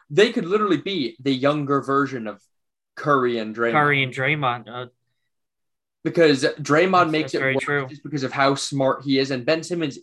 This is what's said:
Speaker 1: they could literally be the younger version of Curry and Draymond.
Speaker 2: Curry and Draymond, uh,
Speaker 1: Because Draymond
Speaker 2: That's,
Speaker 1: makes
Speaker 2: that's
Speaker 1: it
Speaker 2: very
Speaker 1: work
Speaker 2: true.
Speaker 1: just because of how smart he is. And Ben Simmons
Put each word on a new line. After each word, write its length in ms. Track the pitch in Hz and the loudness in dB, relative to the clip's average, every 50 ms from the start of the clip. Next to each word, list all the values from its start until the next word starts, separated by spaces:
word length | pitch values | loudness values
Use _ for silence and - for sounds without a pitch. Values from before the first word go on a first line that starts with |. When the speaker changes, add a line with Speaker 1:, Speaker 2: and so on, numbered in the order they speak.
| _ - | _ -4
Speaker 1:
they 220 | 147 151 208 240 240 | 2 4 4 4 2
could 120 | 254 190 | -2 -4
literally 320 | 165 190 214 214 202 175 | 0 0 0 2 2 0
be 400 | 147 - 190 196 180 135 113 - - | 0 -2 -4 -4 -4 -4 -4 -6 -6
the 140 | 131 139 135 | -2 -2 -2
younger 480 | 127 127 139 147 151 147 135 143 139 | 0 2 0 0 0 0 0 -2 -2
version 460 | 131 139 135 139 143 131 131 127 110 107 | 0 0 0 0 0 -2 -4 -8 -10 -10
of 120 | 104 - _ _ _ _ _ _ _ _ _ _ _ | -12 -14 _ _ _ _ _ _ _ _ _ _ _
Curry 440 | - - 151 143 135 123 123 120 113 | -6 0 2 2 4 4 2 0 -2
and 180 | 110 110 107 | -4 -4 -4
Draymond. 160 | 110 117 117 117 | -2 0 0 2
Speaker 2:
Curry 300 | 156 147 147 143 139 135 | 2 2 2 2 0 0
and 80 | 127 120 | -2 -2
Draymond, 560 | 123 131 135 151 151 143 127 120 120 110 107 | -4 -2 -2 0 0 0 -2 -2 -4 -8 -12
uh, 180 | 117 123 127 120 _ _ _ _ _ _ _ _ _ _ _ _ _ _ _ _ _ _ _ _ _ _ - | -12 -12 -12 -14 _ _ _ _ _ _ _ _ _ _ _ _ _ _ _ _ _ _ _ _ _ _ -8
Speaker 1:
Because 400 | 160 - 175 165 156 147 131 127 | -4 2 4 6 6 6 4 2
Draymond 480 | 147 - - 147 - 143 156 175 190 185 | 0 -2 -2 -2 2 4 4 4 4 4
Speaker 2:
That's, 180 | 180 175 160 | 4 4 4
Speaker 1:
makes 220 | 156 156 156 131 - | 2 -2 -2 -2 -4
Speaker 2:
that's 20 | |
Speaker 1:
it 40 | 147 | -2
Speaker 2:
very 140 | 139 135 131 | 0 0 0
Speaker 1:
work 80 | 131 - | 0 -2
Speaker 2:
true. 220 | - 147 143 135 127 | -2 -2 -2 -2 -4
Speaker 1:
just 160 | 139 139 - | -10 -14 -12
because 180 | 143 143 143 131 | -8 -6 -4 -4
of 100 | 131 117 | -4 0
how 220 | 135 139 139 143 | 2 2 2 2
smart 480 | 139 - - - 139 135 131 123 - 131 | 0 -2 -6 -2 0 0 0 0 0 -2
he 160 | 143 135 135 | 0 0 0
is. 120 | 135 135 139 | 0 0 -2
And 120 | 127 120 | -4 -2
Ben 200 | 127 160 160 156 | -2 -2 -2 -2
Simmons 340 | - 175 175 160 143 127 - | -6 -6 -4 -4 -4 -6 -6